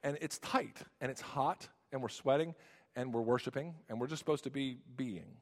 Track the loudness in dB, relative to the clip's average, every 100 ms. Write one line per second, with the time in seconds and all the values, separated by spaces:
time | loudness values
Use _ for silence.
0 | -2 -2 -4 -6 0 0 0 -8 -16 _
1 | -6 -4 -6 0 0 0 -8 _ _ -4
2 | -4 0 6 6 6 -2 -16 -20 _ -4
3 | 0 2 4 4 4 -2 -6 -8 -6 -2
4 | -2 -2 2 2 2 -2 -2 -2 -12 -6
5 | -4 -4 -10 -18